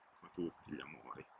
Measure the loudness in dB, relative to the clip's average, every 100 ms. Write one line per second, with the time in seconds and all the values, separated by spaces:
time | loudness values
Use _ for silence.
0 | -20 -14 -2 4 4 4 -2 -2 -2 -4
1 | -4 -4 -6